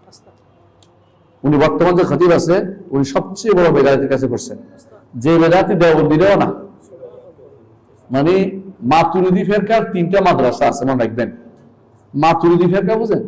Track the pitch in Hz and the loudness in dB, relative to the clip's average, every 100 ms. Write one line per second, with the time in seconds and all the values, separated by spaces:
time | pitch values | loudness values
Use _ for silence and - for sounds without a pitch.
0 | _ - 190 _ _ _ _ _ _ _ | _ -20 _ _ _ _ _ _ _ _
1 | _ _ _ _ 139 147 151 - 170 180 | _ _ _ _ -2 2 0 2 0 2
2 | - - 175 160 160 190 208 - - 139 | 0 2 2 2 0 -2 -2 -12 -8 -4
3 | 135 - - 196 226 180 170 143 135 135 | -4 -4 -6 -8 -2 2 2 2 2 2
4 | 135 131 127 117 - 101 - - - - | 0 -2 -4 -6 -10 -16 -20 -20 -20 -20
5 | _ 120 135 165 165 180 185 180 170 151 | _ -6 0 2 4 2 2 2 4 4
6 | 147 156 196 170 120 - - - _ - | 2 2 2 2 0 -4 -16 -20 _ -20
7 | - - - - - - _ _ _ _ | -20 -20 -20 -20 -20 -20 _ _ _ _
8 | - 131 156 190 190 - - - 117 156 | -6 -2 0 0 -2 -6 -16 -8 0 2
9 | - 190 185 196 180 208 202 226 - 180 | 2 0 0 0 0 -2 0 -2 -2 -4
10 | 165 196 180 131 123 117 139 - 131 127 | 0 0 2 0 -2 0 -2 -2 -4 -2
11 | 113 113 117 - - - - _ _ _ | -4 -4 -8 -10 -20 -20 -20 _ _ _
12 | _ 139 160 165 170 175 175 196 196 220 | _ -2 0 2 2 2 2 0 -2 -2
13 | 226 180 | -2 -4